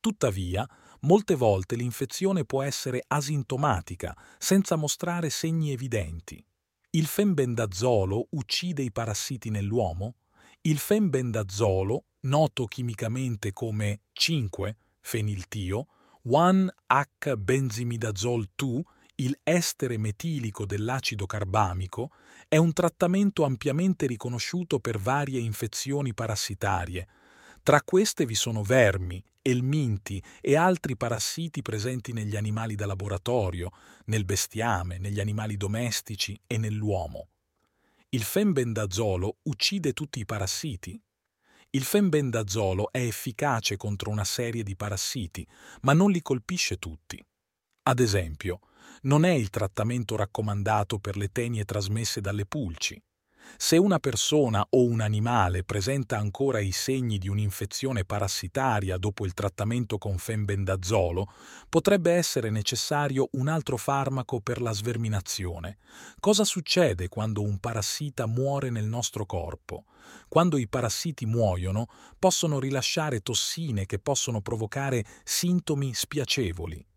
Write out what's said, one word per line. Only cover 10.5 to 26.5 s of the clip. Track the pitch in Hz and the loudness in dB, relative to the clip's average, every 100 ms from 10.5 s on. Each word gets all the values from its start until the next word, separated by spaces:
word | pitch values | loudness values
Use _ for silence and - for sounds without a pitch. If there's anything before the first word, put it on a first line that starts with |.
| _ | _
Il | - 147 | 0 0
fenbendazolo, | - 208 202 135 123 110 101 98 110 95 95 123 _ _ | 2 4 4 2 0 -2 -2 2 2 4 2 -2 _ _
noto | 135 143 156 - 120 | 0 4 2 0 -6
chimicamente | - 123 110 110 123 131 107 107 | -4 -6 -4 -4 -2 -4 -2 -4
come | 98 117 107 104 101 _ | -4 -4 -2 -2 -2 _
cinque | - - 160 107 - 101 110 _ _ | -4 0 0 -2 -4 -6 -6 _ _
feniltio, | - 123 104 98 90 110 92 101 143 _ _ _ 117 | -6 -2 -2 -4 -6 -6 -2 -4 -6 _ _ _ 2
one | 135 175 190 190 - _ | 6 8 6 4 -2 _
H | 127 143 _ - 120 | 2 2 _ -4 -2
benzimidazole | 98 131 131 107 120 117 113 101 117 120 107 | 2 2 2 -2 -4 -2 -4 -2 -2 -2 -4
two, | _ 135 120 175 _ _ _ | _ -2 -2 -6 _ _ _
il | 127 139 | -2 -2
estere | - 170 165 - 131 117 | 2 2 2 -4 -4 -2
metilico | 107 104 165 151 117 - 101 | -4 -4 -4 -4 -4 -6 -4
dell'acido | 101 107 131 - 104 | -2 -2 -2 -4 -4
carbamico, | 98 104 98 107 98 92 92 - 127 _ - - - | -6 -4 0 2 2 0 -6 -6 -8 _ -20 -20 2
è | 156 | 4
un | 165 | 4
trattamento | 151 170 - 175 185 202 - | 4 0 2 2 4 2 4
ampiamente | 147 127 147 139 185 175 139 | 0 0 0 2 2 2 0
riconosciuto | 117 123 120 - 175 175 98 | -2 -4 -4 -4 -4 -2 -2
per | 120 113 | -2 -2
varie | 98 139 139 131 | 0 0 0 -2
infezioni | 117 104 110 - 135 139 135 | -2 -4 -6 -6 -4 -2 -2
parassitarie. | 107 113 107 - | -4 -4 -4 -4